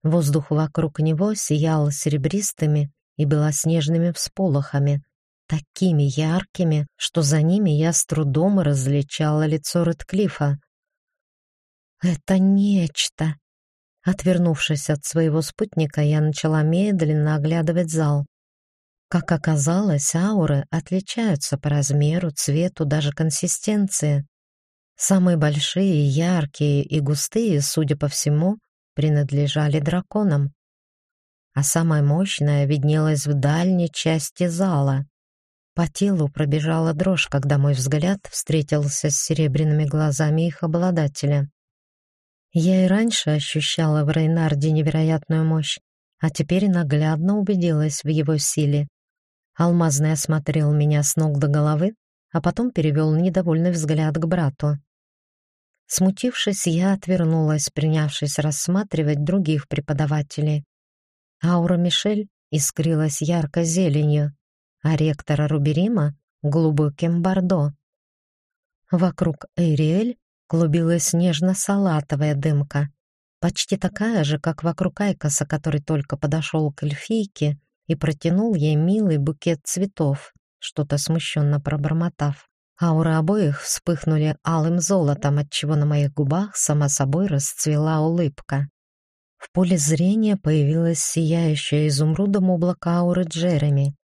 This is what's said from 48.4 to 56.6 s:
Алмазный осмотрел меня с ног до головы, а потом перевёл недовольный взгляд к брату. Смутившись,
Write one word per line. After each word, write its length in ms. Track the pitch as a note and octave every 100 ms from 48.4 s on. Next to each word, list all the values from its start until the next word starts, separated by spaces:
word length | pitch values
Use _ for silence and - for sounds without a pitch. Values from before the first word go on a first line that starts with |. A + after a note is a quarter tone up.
| - - D3 C#3+ D3 _ _ _ _ _ _ -
Алмазный 580 | E3+ F3 E3 C#3 D#3
осмотрел 580 | D#3 - D#3 D3 D#3 D3
меня 300 | D3+ D3 D3
с 140 | C#3+ -
ног 240 | D#3 C#3+
до 80 | D3
головы, 480 | D3 D3+ D3+ F#3 - _ _ _
а 100 | E3
потом 300 | D#3+ F3 B3
перевёл 440 | F3+ D#3 D3 D#3 D#3
недовольный 560 | F#3 F#3 E3+ D#3+ F3
взгляд 460 | E3+ D3+ D#3 D#3 D#3
к 80 | D#3+
брату. 520 | F3+ D3 - D3 D3 _ _ _ _ _ _ _ _ _ _ _
Смутившись, 800 | - F#3 G3 B3 - - G3